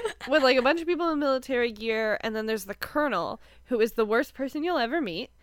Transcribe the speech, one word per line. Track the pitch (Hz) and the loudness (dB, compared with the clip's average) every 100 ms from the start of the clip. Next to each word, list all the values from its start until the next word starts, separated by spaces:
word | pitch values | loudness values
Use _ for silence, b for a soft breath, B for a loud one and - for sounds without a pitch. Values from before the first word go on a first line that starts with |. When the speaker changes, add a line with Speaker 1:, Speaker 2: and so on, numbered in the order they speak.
| 453 | -4
Speaker 1:
<laughs> | - - | -8 2
Speaker 2:
With, | 302 | 4
like, | 262 262 | 6 6
a | |
bunch | 247 330 | 4 2
of | 330 | 0
people | 330 339 | 0 0
in | 302 | 0
military | 285 262 254 247 240 | 0 0 0 -2 -2
gear, | 208 226 220 220 202 | -2 -4 -2 0 -2
and | 226 220 | -2 -4
then | 220 | -2
there's | 220 190 | -4 -6
the | 202 | -10
colonel, | - 294 294 190 151 - b b | -4 0 0 0 -2 -6 b b
who | - 240 | -4 0
is | 220 | 0
the | - | 2
worst | 214 226 285 | 2 2 0
person | - 269 302 | -4 -6 -4
you'll | 330 330 | -2 0
ever | 233 330 | 0 -2
meet. | 233 170 - _ | -2 -6 -10 _